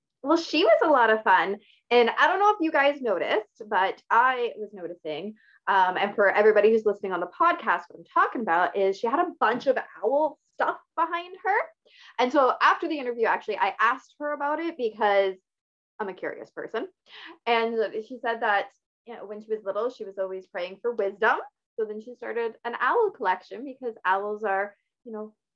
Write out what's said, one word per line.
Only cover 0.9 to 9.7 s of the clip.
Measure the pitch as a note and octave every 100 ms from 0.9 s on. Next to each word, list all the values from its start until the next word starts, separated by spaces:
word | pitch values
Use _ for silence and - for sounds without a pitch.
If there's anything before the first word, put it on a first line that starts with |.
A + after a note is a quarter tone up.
| C#4 A3+
of | A3
fun. | A3 F3+ F3 G#3 _ _ _
And | A#3+ A#3 A#3
I | D4+
don't | F#4+
know | G#4
if | G#4
you | D#4+
guys | D4+ C#4 C#4+
noticed, | A#3+ F3 C#3 F4+ G#4+ - G#3+
but | G3+ F#3+ - -
I | A3 B3+ B3+ A#3 -
was | G#3
noticing, | G3 E3+ F3 D#3+ D3+ G3+ G#3+ _ _ -
um, | G3 F#3 F3+
and | G#3
for | A3 G3
everybody | F3+ G#3+ G#3+ G#3
who's | A3+ G#3+
listening | G3 G3
on | F3+
the | F3
podcast, | - E4 E4+ A3 - -
what | F3
I'm | E3+
talking | E4 G4+ C#4
about | G#3+ E3+ F3 G3+
is | G3 G3
she | A#3
had | C#4+
a | F4+ -
bunch | A3 B3
of | C#4